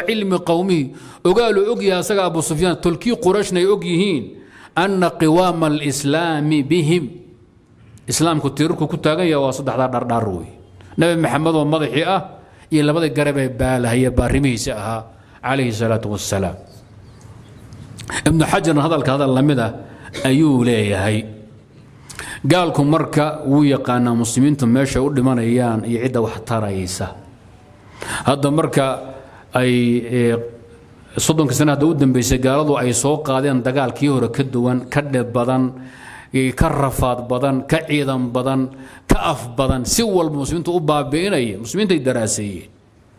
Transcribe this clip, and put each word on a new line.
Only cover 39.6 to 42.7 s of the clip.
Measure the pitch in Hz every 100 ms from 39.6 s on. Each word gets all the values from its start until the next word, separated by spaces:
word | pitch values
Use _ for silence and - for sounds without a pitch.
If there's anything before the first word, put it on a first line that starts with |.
| 131 131 113
si | -
walba | 226 185 160 147
muslimiintu | 135 165 175
u | 175
baabi'inaya, | 151 147 135 156 196 165 117 95
muslimiintu | 117 180 208
ay | 160
daraaseeyeen. | 127 120 110 - 104 87 -